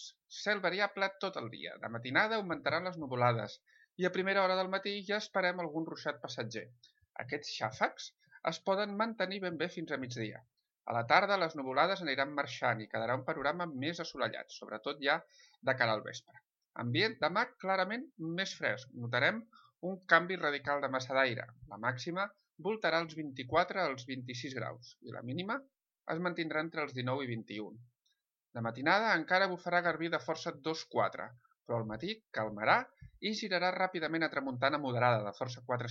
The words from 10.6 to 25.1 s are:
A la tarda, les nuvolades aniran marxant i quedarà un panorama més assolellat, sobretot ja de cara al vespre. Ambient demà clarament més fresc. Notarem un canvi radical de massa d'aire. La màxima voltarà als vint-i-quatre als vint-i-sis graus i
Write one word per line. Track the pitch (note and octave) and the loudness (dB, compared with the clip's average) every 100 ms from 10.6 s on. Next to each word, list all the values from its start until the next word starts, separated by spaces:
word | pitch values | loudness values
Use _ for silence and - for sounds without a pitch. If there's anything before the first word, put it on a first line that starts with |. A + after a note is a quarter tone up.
| _ _ - | _ _ -4
A | A#2 | 0
la | A#2+ | 6
tarda, | D#3 G3 G3 | 6 6 4
les | E3 D#3+ | 2 0
nuvolades | C3 C3+ E3+ F#3+ | 0 4 4 2
aniran | E3 C3 C#3 | 0 0 0
marxant | D3 C#3 - B2+ A2+ | 0 -4 0 0 0
i | G#2+ | -2
quedarà | A2 A2+ B2+ | -2 0 0
un | B2 | -2
panorama | - C#3 F3 F3 | -2 0 0 -2
més | C3+ C#3+ E3+ | -4 -4 -4
assolellat, | E3 C#3+ A#2 A#2+ - | -6 -2 -2 -4 -10
sobretot | - G#2 G#2+ - C#3+ C#3 | -14 -10 -6 -6 -2 2
ja | D#3+ - - - _ | 2 0 -20 -20 _
de | B2+ B2 | 0 2
cara | A#2 | 4
al | G#2+ - | 2 -2
vespre. | - - - _ _ _ - | -10 -14 -20 _ _ _ -6
Ambient | A#2+ C3+ G#3+ A3+ | 0 2 2 2
demà | D3+ F#3+ A#3 | 0 2 0
clarament | - F#3+ F#3+ F#3 A#3 D#4+ - | -2 0 0 0 -2 -8 -8
més | E3 E3+ F#3+ - | -4 -4 -4 -2
fresc. | C3+ A2+ - - | 0 -2 -4 -8
Notarem | A#2 B2 D3 G#3+ A3+ - - _ F3 | -2 2 4 2 -4 -18 -20 _ -6
un | F#3+ - | -6 4
canvi | E3 F3 F#3 | 4 4 0
radical | D#3 C#3+ C3 C#3+ | 0 0 0 0
de | C#3 C3 | 0 -2
massa | B2+ | 0
d'aire. | C3 C3 A2+ - - - | 4 4 2 -6 -12 -16
La | G2+ | -4
màxima | A#2 B2 F3 F3+ G3+ - _ - | -2 -2 -4 -4 -4 -6 _ -6
voltarà | E3 A3 F3+ D#3+ | -4 0 2 2
als | E3 D#3 | 0 -4
vint-i-quatre | D3+ C3 B2 D#3 F3+ G3 | -8 -8 0 2 2 2
als | E3+ B2+ B2 | 0 -2 -6
vint-i-sis | C3 B2 B2 C#3 C3 | -8 -8 -8 -8 -6
graus | F#2+ A#2+ B2 - | -6 -8 -16 -18
i | A#2+ | -12